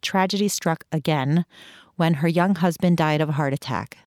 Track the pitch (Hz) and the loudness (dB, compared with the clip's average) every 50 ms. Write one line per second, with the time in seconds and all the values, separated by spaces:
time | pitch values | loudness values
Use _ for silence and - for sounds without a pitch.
0 | - - - 190 185 190 202 202 208 202 - - - 180 160 - - _ - 160 | -8 -2 0 0 0 2 0 0 0 0 -2 -2 -2 -2 -4 -4 -6 _ -6 -4
1 | 139 - 156 151 131 139 151 175 175 _ _ - - - - - - _ _ - | -2 0 0 0 0 0 0 0 0 _ _ -20 -20 -20 -20 -20 -20 _ _ -2
2 | 170 160 170 139 151 170 165 175 170 190 202 165 165 185 165 - - 180 175 160 | 0 0 0 2 0 0 2 2 2 2 2 2 0 -2 0 2 2 2 2 2
3 | 165 156 151 151 156 147 151 135 156 139 135 139 - - 131 87 - - - - | 2 0 2 0 0 0 0 -2 -2 -2 -2 -4 -6 -6 -6 -6 -6 -8 -16 -20
4 | _ _ | _ _